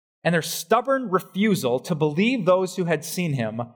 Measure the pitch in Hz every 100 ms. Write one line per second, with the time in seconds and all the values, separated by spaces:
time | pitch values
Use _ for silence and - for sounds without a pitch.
0 | _ _ 165 170 - - - 226 247 269
1 | 233 180 - 185 214 160 123 127 - 156
2 | 151 147 226 254 170 185 185 190 170 165
3 | 170 - 175 135 110 113 120